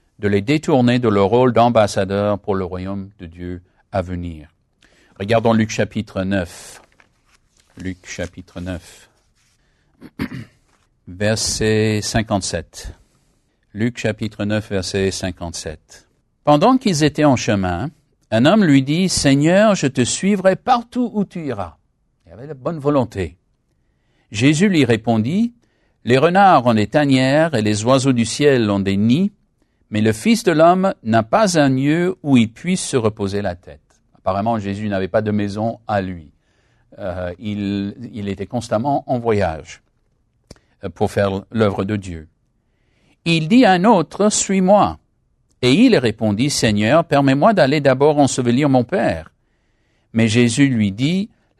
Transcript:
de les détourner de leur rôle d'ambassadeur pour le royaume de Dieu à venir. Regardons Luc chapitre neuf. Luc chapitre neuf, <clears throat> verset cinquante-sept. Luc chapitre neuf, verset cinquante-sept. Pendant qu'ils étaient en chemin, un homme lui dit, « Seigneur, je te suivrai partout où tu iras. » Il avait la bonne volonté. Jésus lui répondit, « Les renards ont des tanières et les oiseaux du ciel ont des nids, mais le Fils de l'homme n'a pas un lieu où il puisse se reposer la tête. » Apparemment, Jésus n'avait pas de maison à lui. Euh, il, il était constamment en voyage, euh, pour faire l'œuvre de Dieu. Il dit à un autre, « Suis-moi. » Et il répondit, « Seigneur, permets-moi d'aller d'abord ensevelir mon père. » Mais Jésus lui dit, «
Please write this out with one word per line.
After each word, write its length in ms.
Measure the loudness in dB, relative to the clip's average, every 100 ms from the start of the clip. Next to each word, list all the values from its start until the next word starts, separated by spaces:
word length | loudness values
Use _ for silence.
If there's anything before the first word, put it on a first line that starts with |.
| _ -6
de 100 | -2
les 140 | 0
détourner 560 | 0 -2 2 2 4 2
de 100 | 2
leur 200 | 2 2
rôle 260 | 4 4
d'ambassadeur 840 | 4 4 4 2 0 -2 -2 -2 -4
pour 160 | -4 -4
le 100 | -4
royaume 460 | -8 -8 -10 -12 -16
de 80 | -18
Dieu 340 | -12 -12 -12 _ _ _
à 100 | -6
venir. 480 | -6 -8 -10 -14 -20 _ _ _ _ _ _ -12
Regardons 340 | 0 2 2
Luc 160 | 2 0
chapitre 540 | -2 -4 -4 -8 -6
neuf. 580 | -4 -4 -4 -12 -20 -20 _ _ _ _ _ _ _ _ _ -12
Luc 280 | -12 -12 -14
chapitre 520 | -10 -10 -12 -18 -12
neuf, 520 | -10 -10 -12 -20 _ _ _ _ _ _ _ _ _ _ -20 -12
<clears throat> 920 | -12 -12 -18 _ _ _ _ _ -18
verset 920 | -4 -2 -2 -4 -2 0 2 0 -2
cinquante-sept. 920 | -2 -4 -2 -4 -4 -8 -10 -14 -16 -16 _ _ _ _ _ _ _
Luc 280 | -6 -6 -4
chapitre 460 | -6 -6 -8 -6 -4
neuf, 260 | -4 -4
verset 400 | -6 -4 -2 -2
cinquante-sept. 960 | -2 -8 -8 -12 -10 -12 -14 _ -20 _ _ _ _
Pendant 360 | 2 4 4 2
qu'ils 240 | 0 0
étaient 200 | 0 2
en 120 | 2 2
chemin, 560 | 0 -2 -2 -4 -6 _ _ _ -4
un 160 | 0 2
homme 160 | 4
lui 180 | 4 2
dit, « 280 | 2 -2 -2
Seigneur, 640 | 0 0 2 2 4 2 2
je 100 | -2
te 180 | -2
suivrai 520 | -2 -2 -2 2 0 0
partout 560 | 0 -2 -2 -6 -4
où 100 | -4
tu 220 | -6 -6 -8
iras. » 320 | -8 -10 _ _ _ _ _ _
Il 80 |
avait 140 | -20 -18
la 80 | -10
bonne 240 | -10 -4
volonté. 580 | 0 0 -2 -4 -8 -10 _ _ _ _ _ _ _ _ _
Jésus 380 | 0 2 2 2
lui 140 | 2
répondit, « 680 | 2 0 0 -2 0 -2 -4 _ _ _ _ _
Les 140 | 0 2
renards 480 | 4 4 6 6 4
ont 80 |
des 140 | 2 2
tanières 640 | 0 2 2 2 2 0
et 80 | 0
les 220 | 0 -2
oiseaux 280 | 0 2 2
du 140 | 0 -2
ciel 460 | 0 2 2 2
ont 80 | 0
des 180 | 0 0
nids, 340 | 2 2 0 _ _ _ _ _ -8
mais 100 | -2
le 120 | 0
Fils 300 | 0 0 0
de 80 | 2
l'homme 440 | 4 4 4 0 -4
n'a 180 | 0 0
pas 380 | 2 0 2 2
un 100 | 2
lieu 460 | 2 0 0 -2 -4
où 140 | 2 2
il 140 | 2
puisse 320 | -4 -6 -4
se 140 | -2 -2
reposer 460 | -2 -4 -6 -4
la 100 | -6
tête. » 480 | -8 -16 -20 _ _ _ _
Apparemment, 400 | -6 -4 -2 -4
Jésus 320 | -4 -6 -4
n'avait 180 | -4 -2
pas 140 | -2
de 80 | 0
maison 500 | -2 -4 -4 -6 -8 -6
à 140 | -4
lui. 300 | -4 -10 -18 _ _ _ _ _ _ -14
Euh, 320 | -10 -8 -10 -10
il, 580 | -10 -6 -6 -6 -6 -10 -16
il 160 | -12 -10
était 200 | -8 -8
constamment 560 | -8 -4 -4 -2 -4 -4
en 140 | -4
voyage, 640 | 0 0 -2 -6 -16 -20 _ _ _ _ _ _ _ -20 _ _
euh, 60 | -14
pour 220 | -4 -2
faire 320 | 0 -2 -2 -6
l'œuvre 320 | -2 0 0
de 120 | -4 -6
Dieu. 320 | -8 -14 -16 _ _ _ _ _ _ _ _ _
Il 260 | -2 -2 2
dit 160 | 4 4
à 80 |
un 100 | 4
autre, « 460 | 4 2 0 0 0
Suis-moi. » 640 | 0 -2 0 4 4 2 -4 _ _ _ _ _ -2
Et 120 | 2
il 220 | 4 6 4
répondit, « 540 | 2 0 -2 0 -2
Seigneur, 560 | 0 0 2 2 2 2
permets-moi 480 | 2 2 4 2
d'aller 280 | 4 2 2
d'abord 360 | 2 4 2 4
ensevelir 500 | 2 0 0 2 2
mon 160 | 2
père. » 480 | 0 -2 -2 -4 -10 _ _ _ _ _ _ _ _
Mais 140 | 0 2
Jésus 420 | 4 2 2 0
lui 220 | 2 -2
dit, « 380 | -2 -2 -2 -6 _ _